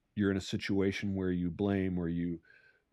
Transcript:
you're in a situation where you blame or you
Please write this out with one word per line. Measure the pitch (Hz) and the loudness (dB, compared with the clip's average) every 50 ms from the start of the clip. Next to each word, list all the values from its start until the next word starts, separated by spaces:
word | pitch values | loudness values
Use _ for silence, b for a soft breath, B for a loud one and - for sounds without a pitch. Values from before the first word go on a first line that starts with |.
| _ _ _ | _ _ _
you're | 104 101 98 | 0 2 2
in | 95 95 | 2 2
a | |
situation | 92 - - 101 - - 101 98 95 98 98 - - 101 98 | 0 -4 -4 -4 -2 0 0 2 2 2 0 0 -2 -2 -2
where | 95 92 92 | 0 0 0
you | 90 90 90 87 | 0 0 0 -2
blame | 82 85 101 101 101 98 95 95 90 90 | -2 0 0 2 2 2 0 0 0 -2
or | 87 82 | -2 -2
you | 85 85 87 87 85 82 b b b b b b b b b _ | -2 -2 -2 -2 -4 -6 b b b b b b b b b _